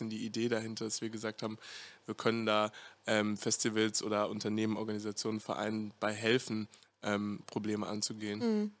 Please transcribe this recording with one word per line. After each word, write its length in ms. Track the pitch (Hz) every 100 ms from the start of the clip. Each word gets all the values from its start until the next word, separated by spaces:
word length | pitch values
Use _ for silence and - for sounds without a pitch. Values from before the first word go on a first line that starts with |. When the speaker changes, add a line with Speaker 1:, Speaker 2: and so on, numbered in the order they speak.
| 113
Speaker 1:
die 140 | 110
Idee 240 | 110 113 120
dahinter, 360 | 117 113 110
dass 160 | 110 -
wir 100 | 113
gesagt 320 | 110 110 -
haben, 160 | 110 110 - - - - -
wir 80 |
können 320 | 110 120 113 110
da, 260 | 107 107 - - - -
ähm, 300 | 107 107 104
Festivals 640 | 117 - 120 107 110 104
oder 280 | 107 104 104
Unternehmen, 460 | 107 104 107 110 104
Organisationen, 640 | 110 107 107 101 110 110
Vereinen 520 | - - 107 110 104 -
bei 120 | 104
helfen, 540 | 107 113 127 - 110 107 - - _
ähm, 400 | 104 101 104 104 -
Probleme 400 | - 107 107 90
anzugehen. 520 | 107 - 110 107 104
Speaker 2:
Mhm. 340 | 240 214 208 -